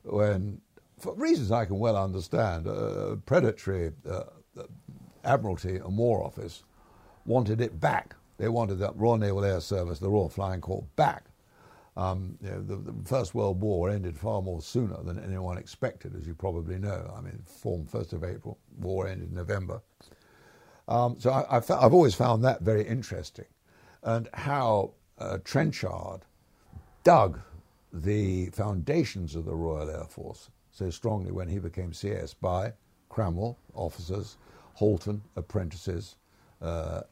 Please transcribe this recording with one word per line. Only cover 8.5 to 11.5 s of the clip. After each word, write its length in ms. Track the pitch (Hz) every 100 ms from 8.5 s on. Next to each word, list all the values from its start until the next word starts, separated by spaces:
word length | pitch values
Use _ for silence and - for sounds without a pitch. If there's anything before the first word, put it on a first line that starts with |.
| 117 110 95
the 160 | 98
Royal 240 | - 113 117
Naval 260 | 104 98
Air 160 | 98 92
Service, 380 | 76 101 87 82
the 100 | 98
Royal 220 | 104 85
Flying 320 | - 98 92
Corps, 240 | 90 98 - -
back. 280 | 151 - - _ _